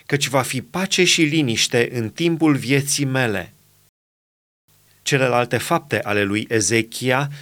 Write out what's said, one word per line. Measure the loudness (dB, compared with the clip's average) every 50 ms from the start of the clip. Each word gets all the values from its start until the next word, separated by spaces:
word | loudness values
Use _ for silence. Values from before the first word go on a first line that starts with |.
| _
„Căci | -4 -2 -2 0
va | 0 0 0
fi | 0 0 -4 -6
pace | -8 -6 -6 -6 -4 0 0 2 2
și | 4 4 2
liniște | 2 2 2 2 0 0 0 0 0 0 2 2 0 0 -2
în | -4 -6 -6
timpul | -4 -2 0 0 2 2 4 4 4
vieții | 2 0 0 0 0 0 0 -2 -2 -2
mele.” | -2 0 0 0 0 -2 -4 -6 -10 -16 _ _ _ _ _ _ _ _ _ _ _ _ _ _ _ _ _ _ _ _ _ _ _ _ _ _ _ _ _
Celelalte | -4 -2 0 2 2 2 2 2 0 0 -2
fapte | -4 -2 -2 -2 -2 -2 -2 -4 -4
ale | -2 -2 0 0 0
lui | 0 0 -2 -2 -2
Ezechia, | -2 0 0 2 2 0 0 -2 -6 -4 -2 0 0 0 -2 -4 -6 -12